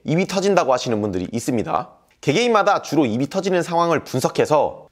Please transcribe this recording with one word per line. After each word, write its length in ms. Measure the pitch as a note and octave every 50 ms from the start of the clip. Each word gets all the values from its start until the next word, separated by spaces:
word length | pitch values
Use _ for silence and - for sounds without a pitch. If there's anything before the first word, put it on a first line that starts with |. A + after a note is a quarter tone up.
| _
입이 240 | - D3 E3+ F#3+ F#3
터진다고 440 | F#3+ G3 F#3 G3+ G3 F3+ E3 B2 C3
하시는 280 | B2 - C3 A#2 G#2+
분들이 260 | G#2 G#2+ F#2 F#2 F2+ - -
있습니다. 580 | A#2 - - C3 A2+ F#2+ E3 D#3+ - B2+ - - _ _ _ _ _
개개인마다 640 | - - A#3+ - A#3+ B3 A3+ G#3 F#3+ G3+ G3 D#3+ -
주로 220 | - D3 D3+ D3+
입이 240 | A#2+ G#2 A#2+ C#3 C#3+
터지는 340 | - F#3+ F3+ G3 F#3+ F3+ E3
상황을 400 | E3+ E3+ E3+ E3+ E3+ E3 C#3 -
분석해서 800 | - - C3 - E3 - - A#2+ - D3 D3 B2 E2 - - - -